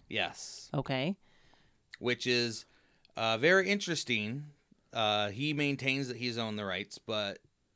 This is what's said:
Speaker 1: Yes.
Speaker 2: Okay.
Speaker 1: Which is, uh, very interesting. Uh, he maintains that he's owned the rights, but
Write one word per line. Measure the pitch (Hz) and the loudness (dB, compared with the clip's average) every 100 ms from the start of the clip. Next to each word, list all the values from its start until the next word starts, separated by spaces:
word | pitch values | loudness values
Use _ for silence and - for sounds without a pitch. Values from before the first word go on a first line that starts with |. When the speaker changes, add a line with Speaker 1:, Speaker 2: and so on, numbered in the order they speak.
| - | -2
Speaker 1:
Yes. | 107 87 - - - - | -2 -2 -4 -12 -14 -4
Speaker 2:
Okay. | 147 131 131 151 202 _ _ _ _ _ _ _ - | -2 0 0 0 -4 _ _ _ _ _ _ _ -4
Speaker 1:
Which | 123 120 127 | -2 0 2
is, | 120 117 113 - _ _ _ _ - | 2 2 -2 -10 _ _ _ _ -2
uh, | 113 113 | 0 4
very | 156 190 185 | 6 6 6
interesting. | 202 175 151 - 113 107 139 147 - _ _ _ | 0 0 -2 0 -2 -2 -4 -8 -16 _ _ _
Uh, | 117 107 104 104 | 0 2 2 0
he | 101 151 | -2 -2
maintains | 147 143 139 135 135 127 | 0 0 0 0 0 -2
that | 113 | -4
he's | 123 117 | -4 -2
owned | 110 104 | -2 -4
the | |
rights, | 98 92 104 - | -4 -4 -6 -10
but | - 107 101 - _ _ _ | -4 -2 -2 -6 _ _ _